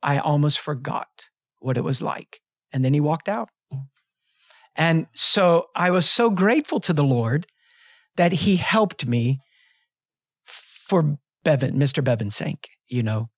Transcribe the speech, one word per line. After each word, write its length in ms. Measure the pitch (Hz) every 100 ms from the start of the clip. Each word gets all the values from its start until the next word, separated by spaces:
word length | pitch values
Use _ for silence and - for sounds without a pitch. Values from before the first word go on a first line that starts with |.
I 160 | - 139
almost 400 | - 147 147 147
forgot 680 | - 147 139 - - _ - _ _ _
what 160 | 127 123
it 80 |
was 160 | - 131
like. 380 | 131 127 - - _ _ _
And 120 | 135
then 100 | 131
he 60 | 143
walked 280 | 147 160 -
out. 220 | 214 226 _ _ 135 135 _ _ _ _ _ _ _ _ -
And 300 | 160 165 156
so 540 | - - - 180 170 -
I 160 | - 175
was 180 | 180 175
so 220 | - 233
grateful 480 | 196 190 262 302 285
to 120 | -
the 120 | 165
Lord 420 | 143 127 113 139 170 _ _ _ _ _ _ -
that 160 | 175
he 240 | 175 190 185
helped 500 | - 220 208 - 127
me 340 | 120 120 135 _ _ _ _ _ _ _ _ _ _
for 760 | - - - - - 190 151 147 _ _
Bevan, 340 | - 143 127 -
Mister 220 | 143 -
Bevan's 340 | 131 120 107 101
sake, 340 | - - - _ _
you 160 | 123
know. 280 | 110 110 117